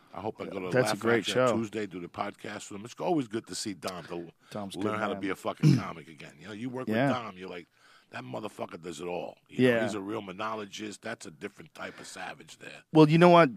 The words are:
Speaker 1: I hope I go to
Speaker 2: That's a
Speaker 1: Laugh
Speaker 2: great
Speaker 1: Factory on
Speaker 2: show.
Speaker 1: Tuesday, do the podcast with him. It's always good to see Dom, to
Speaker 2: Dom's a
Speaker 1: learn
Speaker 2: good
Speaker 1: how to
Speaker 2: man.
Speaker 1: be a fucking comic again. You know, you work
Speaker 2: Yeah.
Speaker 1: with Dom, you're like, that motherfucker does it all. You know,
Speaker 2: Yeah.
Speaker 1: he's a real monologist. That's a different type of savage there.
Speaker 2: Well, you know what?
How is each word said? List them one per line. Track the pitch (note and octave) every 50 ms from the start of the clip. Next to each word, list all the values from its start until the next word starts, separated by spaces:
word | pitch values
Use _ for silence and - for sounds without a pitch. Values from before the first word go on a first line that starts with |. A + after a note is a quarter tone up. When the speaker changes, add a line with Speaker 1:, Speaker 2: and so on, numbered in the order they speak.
| _ _ -
Speaker 1:
I | -
hope | G2 A2 - -
I | F#2+
go | E2 F2+ G2+
to | F#2 F2+
Speaker 2:
That's | F2 B2 B2+ G#2+
a | G#2+
Speaker 1:
Laugh | G2+
Speaker 2:
great | G#2+ A#2 A#2 A2+ F2+
Speaker 1:
Factory | - G2 B2
on | B2+
Speaker 2:
show. | B2 G#2+
Speaker 1:
Tuesday, | A2+ A#2 G2+ G2+ A2 G#2
do | F#2+ - F#2
the | F2 E2
podcast | - G#2 G2+ G2+ G2 - - G#2+ G#2 G2+ - -
with | G#2+ G2
him. | G#2+
It's | A2+ - -
always | D3+ F3+ F3+ D3+ B2 G#2+
good | G#2 A2+ -
to | - F2+
see | - - A2 F#2+
Dom, | D#2+ - G2+ F#2 F2 D#2 D#2+
to | F2 F2 E2+ E2 - _ _ -
Speaker 2:
Dom's | - G#2+ G2+ G2 -
a | F2
Speaker 1:
learn | G2+ G#2+
Speaker 2:
good | G#2+ G#2+
Speaker 1:
how | A2
to | G#2 F#2+
Speaker 2:
man. | F#2+
Speaker 1:
be | G2+ F#2+
a | F#2
fucking | - - G#2 F#2 - - - F#2
comic | - G2 F2 E2+ D#2+ C#2+ D#2+
again. | D#2 C#2+ E2 C#2+ C#2 C#2+
You | E2
know, | G#2 G#2+
you | G#2 A#2+ C3
work | A#2+ B2+ B2+ A2
Speaker 2:
Yeah. | G#2+ A2+ C3+
Speaker 1:
with | C#3 B2+
Dom, | B2 A#2 G#2 F#2
you're | F#2 F#2 F#2+
like, | F2+ F2+ E2 - _ _ _ _ - - _ _
that | - B2 B2+
motherfucker | B2+ B2 A2+ A2 G#2 - - A2+ - G2 E2+
does | D#2+ F2+ D#2+ C#2+
it | F2+
all. | F2 F2 E2 - - - - _ _
You | - - B2+
know, | B2+
Speaker 2:
Yeah. | A#2+ A2+ A2
Speaker 1:
he's | G2+ G#2
a | G#2
real | F#2+ G2+ A2+ A2
monologist. | G2+ F#2+ F2+ F#2+ A2 A2 A2 G#2+ G#2 G2 E2 F#2 G#2+ G#2 F#2+ -
That's | - A2 A#2 - -
a | G2
different | D#2+ D3+ G3+ G2+ - - F2 D#3 _
type | - - - - -
of | -
savage | - - F#2 F#2 - - - - - -
there. | - - - C#2+ - - _ -
Speaker 2:
Well, | D#3 D#3 D3+
you | D#3+
know | E3 F3
what? | F3 E3+ E3+ E3 C3 G#2+